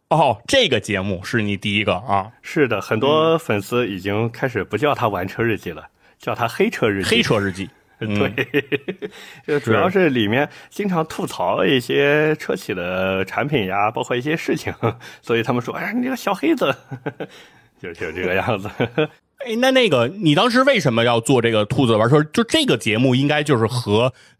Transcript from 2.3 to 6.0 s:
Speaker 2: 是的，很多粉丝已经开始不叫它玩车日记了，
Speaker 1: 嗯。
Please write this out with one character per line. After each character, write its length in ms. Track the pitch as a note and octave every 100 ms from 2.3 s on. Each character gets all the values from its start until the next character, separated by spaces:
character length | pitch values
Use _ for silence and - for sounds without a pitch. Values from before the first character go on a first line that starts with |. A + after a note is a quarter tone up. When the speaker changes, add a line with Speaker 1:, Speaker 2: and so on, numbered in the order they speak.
| -
Speaker 2:
是 260 | - - C3+
的， 120 | G#2+
很 200 | - A2+
多 380 | C3 D#3 D#3+ E3
粉 200 | - G#2
丝 280 | G2 A#2+ A#2+
已 120 | G2
经 300 | F#2+ G#2 A#2
开 180 | A2+ C3+
始 160 | A2+
不 140 | F2+ G#2
叫 160 | D3
它 140 | C3+ A#2
玩 200 | G2 F#2+
车 140 | -
日 160 | A#2 G2
记 140 | -
了， 100 | D#2
Speaker 1:
嗯。 80 | - _